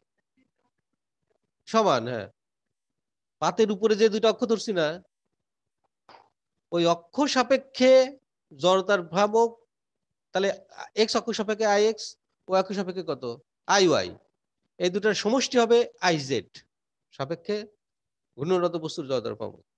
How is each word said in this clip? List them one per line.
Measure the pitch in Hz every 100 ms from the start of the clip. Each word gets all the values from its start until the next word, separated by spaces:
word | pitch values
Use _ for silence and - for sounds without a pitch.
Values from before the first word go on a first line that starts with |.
| _ _ _ _ _ _ _ _ _ _ _ _ _ _ _ _ -
সমান, | 226 196 127 120
হ্যাঁ। | 117 95 _ _ _ _ _ _ _ _ _ _ _
পাতের | 160 190 214
উপরে | 196 214 208
যে | 220
দুইটা | 214 220
অক্ষ | 220
ধরছি | 220 220 -
না, | 180 151 180 - _ _ _ _ _ _ _ _ _ _ - _ _ _ _ _
ওই | 170 170
অক্ষ | 170 - -
সাপেক্ষে | 285 254 240 262 - - 254 262 254 285 _ _ _ 143
জড়তার | 175 190 185 196
ভ্রামক, | 165 175 208 226 233 - _ _ _ _ _ _ _
তাহলে | 185 196 - - - -
এক্স | 208 220 233
অক্ষ | -
সাপেক্ষে | 214 208 214 214
আই | 202
এক্স, | 220 220 - - _ _ -
ওয়াই | 185
অক্ষ | -
সাপেক্ষে | 196 180 180 165
কত? | 131 123 117 _ _ -
আই | 202 185
ওয়াই। | 117 90 - _ _ _ _ _ -
এই | 180
দুটার | 196 214
সমষ্টি | 190 208 262 - 254
হবে | 226 233 233 -
আই | 185 156
জেড | 131 120 - - _ _ _ _ _ -
সাপেক্ষে | 135 170 - 208 220 _ _ _ _ _ _ -
ঘূর্ণনরত | 156 180 175 170
বস্তুর | 156 - 135
জড়তার | 127 110
ভ্রামক। | 104 104 101 _